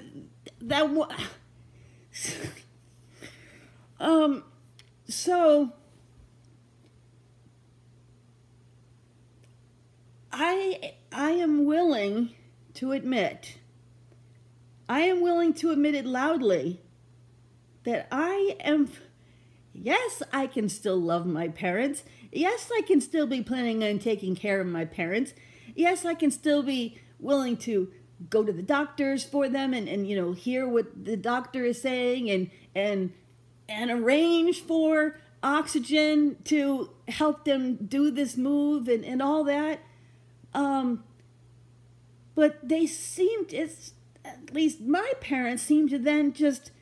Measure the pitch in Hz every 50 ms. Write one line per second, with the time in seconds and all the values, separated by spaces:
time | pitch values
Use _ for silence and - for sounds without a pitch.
0 | - - - 143 - - - - - - - - 233 226 277 294 311 277 294 320
1 | - - - - 101 - - - - _ _ - - - - - - - - -
2 | - _ - - - - - - - - - - - _ _ _ _ _ _ -
3 | - _ - - - - - - - - - - - - - - - - _ -
4 | - 311 320 311 311 294 269 - - - - - - - _ - - - _ _
5 | _ - - - - 359 359 349 339 311 294 294 277 233 - - - _ - _
6 | - _ _ - - _ _ _ _ _ - _ _ _ _ _ _ _ _ _
7 | _ _ _ _ _ _ _ _ _ - _ _ _ _ _ _ _ _ _ _
8 | _ _ _ _ _ _ _ _ _ _ _ _ _ _ _ _ _ _ _ _
9 | _ _ _ _ _ _ _ _ - - _ _ _ _ _ _ _ _ _ _
10 | _ - - - - - - 254 320 349 370 392 392 381 - - - - - -
11 | _ _ - 254 285 311 339 359 339 302 294 294 285 294 302 339 359 320 269 214
12 | 202 202 208 233 240 233 - - - - - - - - - - 254 262 269 269
13 | 233 254 262 220 180 - - - - - - - - - _ _ _ - - -
14 | - - - - - - - _ - _ _ _ - - - _ _ - 247 294
15 | 339 370 370 349 349 349 339 339 339 330 - - 311 330 302 285 294 302 294 277
16 | 233 262 247 247 277 320 339 254 254 202 180 156 - 170 180 - - - _ _
17 | _ _ - _ - _ _ _ _ _ _ _ _ _ _ _ - 240 226 -
18 | - - 247 277 320 359 392 403 392 392 - - - 294 302 302 277 - - -
19 | - - _ _ _ _ - _ - - - - _ _ - - 185 247 359 494
20 | 508 440 - - 294 - 269 277 269 262 - 247 214 180 - - - 202 190 185
21 | 170 165 170 175 170 180 156 160 170 160 160 - 196 180 180 220 262 277 285 -
22 | - - - - - - - 262 330 392 480 453 - - 480 440 - - 370 277
23 | - - - 311 294 226 269 247 202 - 254 254 240 233 220 220 214 208 208 202
24 | - 233 214 202 196 185 185 - - 208 196 196 185 180 170 165 165 160 - 190
25 | 170 170 196 233 269 - - - - - - - - 226 - - 339 349 370 349
26 | 349 339 330 330 320 285 - - - 302 285 294 247 277 269 247 233 226 - -
27 | - - - - - 269 285 269 254 247 233 233 - 233 214 190 185 185 - -
28 | - - - - 175 - - 214 214 208 175 165 190 294 285 285 294 294 - -
29 | 277 269 277 262 - - 285 285 277 262 269 269 269 262 254 233 196 - 185 202
30 | 196 202 202 190 175 175 180 180 - 247 254 254 262 247 233 233 - - - 190
31 | 190 208 226 185 185 233 247 254 247 - 269 262 240 240 233 233 - 262 254 247
32 | 247 247 247 262 240 208 196 185 185 180 - - - - - 190 202 208 202 190
33 | 185 180 - - _ _ _ _ _ _ _ _ _ - 214 214 240 240 240 240
34 | 220 247 277 311 330 339 339 330 330 359 349 339 - - 330 320 311 311 311 302
35 | 302 311 311 - - - - _ - 277 294 320 302 - - 285 240 262 302 302
36 | 311 302 302 302 294 285 - - - - 311 294 277 277 269 247 202 - - -
37 | - 240 - - 302 302 294 - - 294 269 262 254 254 233 - 208 202 269 277
38 | 294 302 233 285 277 233 - 254 254 277 285 285 285 294 302 277 233 247 233 220
39 | - - 254 254 277 285 302 311 294 285 285 294 302 311 302 - - - - -
40 | - - - _ _ - - - - - - 277 285 277 269 269 254 247 233 233
41 | - - - - - _ _ _ - - - - - - _ _ - - - _
42 | _ _ - - - - - 311 302 294 294 - 262 247 320 330 320 - - -
43 | - - - 359 359 427 453 415 359 - - - 320 302 - - - - - -
44 | - - _ - - - - - - - 269 311 320 302 - - 220 262 311 370
45 | 453 539 539 523 - - 285 254 247 240 247 233 - - 302 302 302 254 277 254
46 | 240 302 302 302 294 285 - - 302 285 254 - - - - _